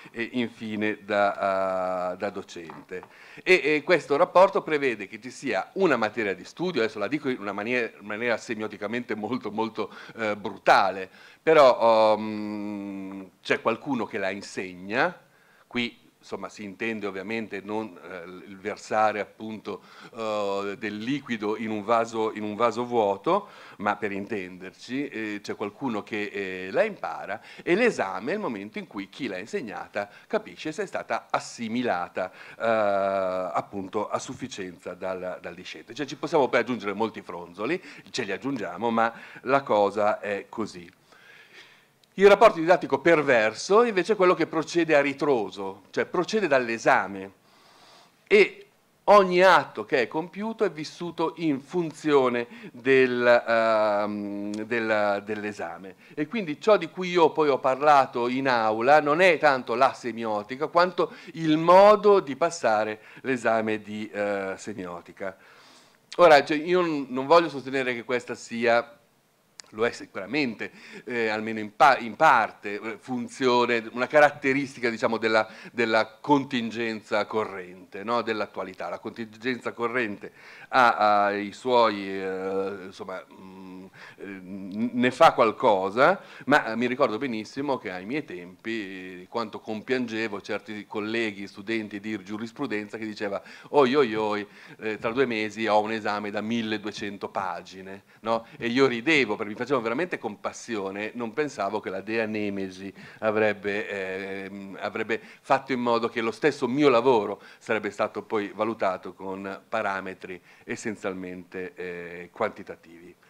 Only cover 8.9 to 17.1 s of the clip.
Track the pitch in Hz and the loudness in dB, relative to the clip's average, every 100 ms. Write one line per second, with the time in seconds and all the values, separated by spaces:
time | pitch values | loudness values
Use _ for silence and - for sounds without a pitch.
8.9 | 120 120 110 107 123 104 104 113 110 101 | -6 -6 -6 -4 -6 -6 -4 -4 -4 -8
9.9 | - - 113 110 104 101 98 - 127 98 | -10 -16 -6 -4 -4 -8 -2 4 6 4
10.9 | 95 92 - - - - 160 131 117 113 | 0 -8 -16 -20 -4 4 8 8 8 6
11.9 | 110 110 107 110 107 104 107 104 104 101 | 6 6 4 0 -6 -8 -8 -8 -8 -8
12.9 | 98 95 98 95 _ - 117 117 113 147 | -10 -10 -12 -16 _ -4 -2 -2 -4 -4
13.9 | 123 101 107 95 101 - - 95 90 95 | -4 -4 -4 -6 -6 -10 -10 -10 -10 -6
14.9 | 117 170 175 _ _ _ _ _ 123 120 | 0 0 -2 _ _ _ _ _ -4 -4
15.9 | - _ _ - 104 92 - 104 95 113 | -8 _ _ -14 -12 -12 -12 -12 -6 -6
16.9 | 110 101 | -4 -6